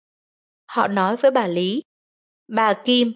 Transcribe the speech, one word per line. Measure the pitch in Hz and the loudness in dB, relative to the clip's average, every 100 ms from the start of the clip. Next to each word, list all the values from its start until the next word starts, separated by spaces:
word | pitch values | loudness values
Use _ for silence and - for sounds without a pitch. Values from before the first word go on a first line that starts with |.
| _ _ _ _ _ _ - | _ _ _ _ _ _ -8
Họ | 240 202 | -4 -2
nói | 202 185 240 | 0 -2 2
với | 277 | 2
bà | 254 196 | 2 0
Lý, | 175 185 247 - _ _ _ _ _ - | -2 -2 -4 -8 _ _ _ _ _ -6
"Bà | 220 220 | -2 0
Kim | 202 - 247 240 | 0 0 2 2